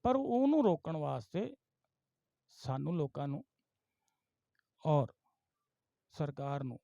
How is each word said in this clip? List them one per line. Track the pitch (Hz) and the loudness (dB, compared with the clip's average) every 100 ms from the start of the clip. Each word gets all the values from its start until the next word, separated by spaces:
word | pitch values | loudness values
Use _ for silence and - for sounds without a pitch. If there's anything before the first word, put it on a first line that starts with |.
ਪਰ | 240 269 | 2 2
ਉਹਨੂੰ | 269 240 277 311 | 2 2 4 6
ਰੋਕਣ | 226 165 160 160 | 4 2 -2 -4
ਵਾਸਤੇ | 143 131 - 175 240 269 _ _ _ _ _ _ _ _ _ | -4 -4 -6 -6 -6 -10 _ _ _ _ _ _ _ _ _
ਸਾਨੂੰ | - 131 131 143 175 | -10 -6 -4 -2 -2
ਲੋਕਾਂ | 139 143 143 | -2 -4 -6
ਨੂੰ | 139 - _ _ _ _ _ _ _ _ _ _ _ _ _ 156 | -6 -10 _ _ _ _ _ _ _ _ _ _ _ _ _ 2
ਔਰ | 147 123 - _ _ _ _ _ _ _ _ _ | 2 2 -8 _ _ _ _ _ _ _ _ _
ਸਰਕਾਰ | - 147 139 160 143 | -8 -8 -6 -6 -6
ਨੂੰ | 131 117 | -6 -10